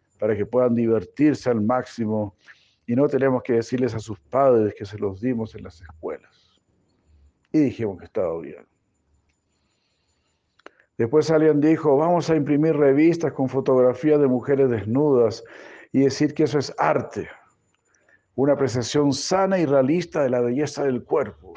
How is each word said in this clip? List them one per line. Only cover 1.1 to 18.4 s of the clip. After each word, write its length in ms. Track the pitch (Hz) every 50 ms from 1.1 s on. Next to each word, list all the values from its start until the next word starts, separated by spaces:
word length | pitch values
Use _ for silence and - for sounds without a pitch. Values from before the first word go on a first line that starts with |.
| - - 147 151 139 - - 127
al 100 | 120 110
máximo 760 | 104 110 123 127 113 - - - 117 107 110 107 104 101 - _ _ - - _ _ _ _ _ _
y 80 | - 120
no 140 | 127 143 147
tenemos 340 | 143 131 131 135 127 120
que 120 | - - 120
decirles 400 | 113 113 - 131 123 131 120 110
a 40 | 113
sus 200 | 101 110 104 -
padres 520 | _ _ - 131 139 135 123 113 107 107 -
que 120 | - 110
se 100 | 101 104 104
los 220 | 107 101 95 95
dimos 340 | 107 127 127 113 110 107 -
en 100 | 110 -
las 160 | 95 - -
escuelas". 800 | - - - - - 85 80 - _ _ _ _ _ _ _ _ _ _ _ _ _ _ _ _ _ _ _ _ _ _ _ _ _ _
Y 60 | - 156
dijimos 380 | 147 123 - - 113 104 95 85
que 60 | -
estaba 320 | - - 110 95 85 85 85
bien. 260 | 78 69 - - - _ _ _ _ _ _ _ _ _ _ _ _ _ _ _ _ _ _ _ _ _ _ _ _ _ _ _ _ _ _ _ _ _ _ _ _ _ _ _ - - _ _ _ _ _ -
Después 320 | 117 113 147 156 147 151
alguien 300 | 160 156 156 156 151 147
dijo, 360 | 143 156 165 156 - 151 135
"Vamos 340 | 139 156 170 175 170 151 -
a 60 | 160
imprimir 380 | 156 139 139 147 143 156 160 156
revistas 560 | 147 147 139 135 143 156 170 165 170 165 143
con 160 | - - 135 127
fotografías 720 | 127 135 123 135 131 127 123 127 120 - - 151 151 147
de 60 | 147
mujeres 440 | 131 127 120 113 135 139 135 139 131
desnudas 760 | 120 107 98 104 117 139 151 151 135 123 117 107 104 - - - - - - - - - - -
y 80 | - 131
decir 340 | 135 139 - - 151 143 143
que 100 | - 156
eso 140 | 135 127 147
es 140 | 131 - - -
arte, 500 | 147 156 151 135 110 - - 104 82 - - - _ _ _ _ _ _ _ _ _ _ _ _ _ _ _ _ _ _ _
una 180 | -